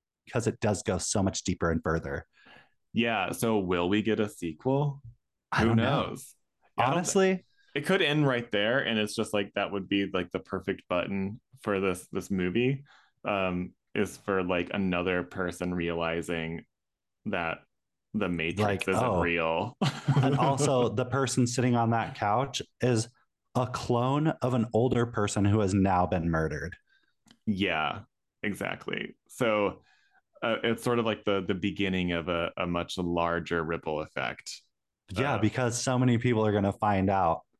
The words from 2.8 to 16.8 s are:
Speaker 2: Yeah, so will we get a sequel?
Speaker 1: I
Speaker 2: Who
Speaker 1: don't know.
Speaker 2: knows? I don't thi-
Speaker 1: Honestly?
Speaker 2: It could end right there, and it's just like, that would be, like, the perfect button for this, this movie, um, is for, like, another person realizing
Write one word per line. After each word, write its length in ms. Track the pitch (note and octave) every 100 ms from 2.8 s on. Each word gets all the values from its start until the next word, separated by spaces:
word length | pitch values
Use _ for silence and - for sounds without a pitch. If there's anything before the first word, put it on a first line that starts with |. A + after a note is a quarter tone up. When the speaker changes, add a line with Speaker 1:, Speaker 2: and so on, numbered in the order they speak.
| _
Speaker 2:
Yeah, 380 | G#2+ A#2 A2 F2+
so 240 | - A#2 A2
will 300 | F2+ F2 F2+
we 120 | G#2
get 200 | G#2+ G#2+
a 80 | G#2
sequel? 720 | - E2+ D#2+ B2+ C3+ D3 C#3 - - _ _ _
Speaker 1:
I 100 | -
Speaker 2:
Who 60 | A2
Speaker 1:
don't 60 | A2+
know. 280 | A#2+ C#3 F#2+
Speaker 2:
knows? 260 | A2 - - _ _ _ -
I 60 |
don't 80 | A#2+
thi- 40 | E3+
Speaker 1:
Honestly? 480 | F3 G3 F#3+ F#3 - _ _
Speaker 2:
It 120 | D3 D3+
could 160 | F#3+
end 240 | D#3 D3+ C#3+
right 240 | B2 A#2
there, 260 | G#2 G#2+ C3
and 180 | - A2+
it's 180 | G#2 -
just 180 | G#2
like, 180 | G#2 G2+ -
that 180 | F#2+
would 160 | G2 F#2
be, 200 | G2+ G2
like, 180 | F#2 F2
the 80 | F#2
perfect 440 | - F#2+ F#2 F#2 _
button 540 | F2+ - G2 F#2+ A2 _ -
for 200 | - G2
this, 260 | F#2+ F2+ -
this 180 | G2 -
movie, 540 | F#2+ F2+ F2+ B2+ C#3 - - _ _ G#2+
um, 480 | G2+ F#2 F2+ F2+ _ _
is 220 | G#2 G2 -
for, 260 | - F#2+
like, 280 | F2+ F2+ F2
another 500 | G2+ F#2+ F2+ F2+ F2+
person 500 | F2 G2 F2+ E2 F2+ F2+
realizing 880 | E2+ E2+ E2 E2 E2 E2+ E2 E2 - _